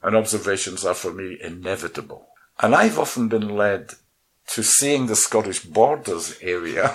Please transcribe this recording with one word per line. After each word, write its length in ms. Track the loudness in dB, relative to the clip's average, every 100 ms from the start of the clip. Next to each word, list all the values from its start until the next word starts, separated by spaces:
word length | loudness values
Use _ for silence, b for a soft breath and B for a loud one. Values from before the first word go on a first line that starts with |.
and 120 | 0 2
observations 680 | 2 -2 -2 -2 -4 -4
are 100 | -4
for 200 | -4 -6
me 240 | -8 -12 -12
inevitable. 880 | -14 -10 -6 -6 -6 -10 -12 -16 -20 _ b 0
And 160 | 4 6
I've 240 | 4 2
often 280 | -2 -2 0
been 260 | 0 0 2
led 360 | 2 0 -6 -20 _ _ _ _ -8
to 160 | -2
seeing 440 | 2 2 4 2 2
the 80 | 2
Scottish 460 | 2 2 0 -4
borders 760 | 0 4 4 4 -4 -6 -6 -8
area 520 | -4 -4 -2 0 0